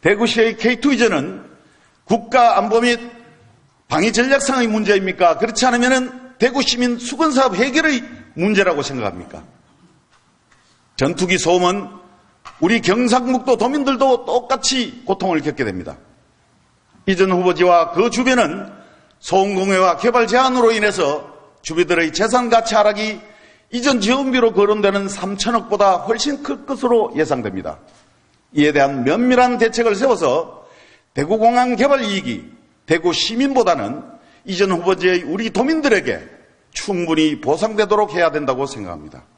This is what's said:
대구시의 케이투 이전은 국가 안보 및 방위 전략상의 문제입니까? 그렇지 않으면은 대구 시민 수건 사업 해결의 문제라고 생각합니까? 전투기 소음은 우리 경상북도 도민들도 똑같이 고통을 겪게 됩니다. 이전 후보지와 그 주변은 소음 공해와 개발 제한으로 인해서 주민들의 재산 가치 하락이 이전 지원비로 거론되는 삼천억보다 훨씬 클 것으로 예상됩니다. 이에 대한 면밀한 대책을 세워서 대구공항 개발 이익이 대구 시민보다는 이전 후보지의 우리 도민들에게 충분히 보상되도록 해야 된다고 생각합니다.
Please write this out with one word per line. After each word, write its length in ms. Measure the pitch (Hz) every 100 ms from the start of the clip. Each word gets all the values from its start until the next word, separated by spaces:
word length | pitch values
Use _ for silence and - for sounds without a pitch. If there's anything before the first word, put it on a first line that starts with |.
대구시의 560 | 170 208 233 226 226 226
케이투 360 | 226 247 285
이전은 500 | 254 233 170 143 185 - _ _ _ _ _
국가 540 | _ 226 - 254 240 196
안보 220 | 202 220
및 180 | 240 233 240 - - _ _ _ _ _ _
방위 240 | 151 202
전략상의 540 | 226 254 277 277 262 233
문제입니까? 720 | 214 202 202 190 180 180 165
그렇지 280 | 226 233 254
않으면은 680 | 240 247 262 254 - - -
대구 240 | 240 262
시민 360 | 254 240 247 240
수건 340 | - 285 320
사업 220 | 262 262
해결의 480 | 185 262 269 320 262 - - -
문제라고 480 | - 185 202 185 151
생각합니까? 600 | 135 135 104 90 85 78 - _ _ _ _ _ _ _ _ _ _ _ _ _ _ -
전투기 420 | 135 - 180 180
소음은 500 | 160 180 180 196 196 - - _ _ _ - -
우리 200 | 165 226
경상북도 760 | - 208 247 254 247 254 - 240
도민들도 680 | 233 294 277 254 269 247
똑같이 800 | - 240 247 262 - 262 214 - -
고통을 340 | 190 190 160
겪게 240 | 147 139
됩니다. 320 | 117 92 80 71 _ _ _ _ _ _ _ _ _ _ -
이전 260 | 185 190
후보지와 600 | 180 180 160 180 175 165
그 180 | - 233
주변은 640 | 220 247 254 175 185 - - - _ _ _
소음 360 | - 185 196
공해와 420 | 190 196 190 185 170
개발 300 | 226 240 233
제한으로 460 | 247 262 254 226
인해서 600 | 226 214 190 151 147 - - - _
주민들의 500 | - 160 170 170 165
재산 360 | 165 214 247 247
가치 260 | 226 226
하락이 460 | 214 208 202 214 214 - - - _ _
이전 300 | 240 247 247
지원비로 520 | 196 262 269 254 233
거론되는 560 | 190 202 214 202 196 196
삼천억보다 880 | 196 185 196 - 240 - 208 202 180
훨씬 460 | - 226 285 277
클 220 | - 277
것으로 480 | - 269 254 233 208 -
예상됩니다. 640 | 156 135 107 92 80 76 - _ _ _ _ _ _
이에 200 | 147 147
대한 320 | 143 139 139
면밀한 540 | 120 180 247 247 247 240
대책을 360 | 226 226 233
세워서 720 | 202 262 220 151 139 165 - - - - _ _
대구공항 640 | - 147 214 226 247 254 233
개발 280 | 269 277
이익이 480 | 220 196 131 107 - - _ _ -
대구 260 | 160 175
시민보다는 880 | 165 - 226 277 262 196 160 104 143 - - _ _
이전 260 | - 180 196
후보지의 520 | 175 175 185 185 180
우리 260 | 156 185 226
도민들에게 680 | 196 262 320 285 208 127 90 - - _ _ _
충분히 720 | - - 185 170 160 156 147
보상되도록 760 | 127 151 220 214 208 208 208
해야 160 | 170 165
된다고 360 | 151 139 127 139
생각합니다. 580 | 123 95 82 76 65 _